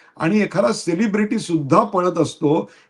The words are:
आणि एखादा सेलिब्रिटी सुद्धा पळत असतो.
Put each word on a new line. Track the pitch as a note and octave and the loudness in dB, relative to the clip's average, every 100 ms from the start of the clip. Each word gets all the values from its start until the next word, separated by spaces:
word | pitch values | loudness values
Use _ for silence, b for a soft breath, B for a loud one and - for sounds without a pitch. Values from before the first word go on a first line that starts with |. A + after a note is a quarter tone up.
| b b | b b
आणि | D#3+ G#3 | 0 0
एखादा | F#3+ - A#3 | 0 0 0
सेलिब्रिटी | G#3+ - E3+ A3+ G#3 G#3 A3 | 0 -2 0 0 0 0 -2
सुद्धा | D#3+ D#3+ C3+ F3+ | -2 -2 2 2
पळत | G#3+ G3 F3+ F3 | 2 0 0 0
असतो. | C3 - D3+ D#3+ D3+ b b | -2 -2 0 0 -2 b b